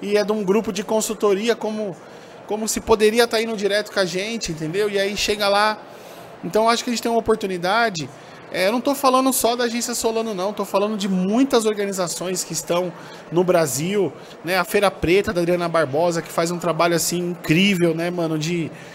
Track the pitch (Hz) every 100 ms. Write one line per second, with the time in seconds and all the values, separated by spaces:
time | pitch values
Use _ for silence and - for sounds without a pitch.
0 | 196 208 202 214 190 214 220 190 - 220
1 | 214 214 208 196 233 220 214 214 208 160
2 | - - - - - 214 220 226 208 220
3 | 214 226 233 226 226 214 196 208 208 202
4 | 185 180 208 226 - 156 156 185 208 196
5 | 196 202 - 208 202 202 214 214 - -
6 | - - - - 175 208 226 233 - 226
7 | 247 233 226 220 202 185 180 220 233 175
8 | 131 - - - - - 185 247 285 277
9 | 262 254 262 247 220 240 240 240 233 233
10 | 226 226 226 196 190 208 196 196 208 214
11 | 196 185 185 226 277 233 214 208 202 190
12 | 170 - 175 180 - 160 - 175 180 170
13 | - - - 165 185 175 156 123 170 208
14 | 165 - - - 160 185 175 202 196 190
15 | 156 190 202 175 170 175 170 165 147 143
16 | 175 165 156 - 170 175 170 160 170 170
17 | - 175 175 170 - 156 202 185 170 160
18 | 170 175 156 156 156 175 147 - -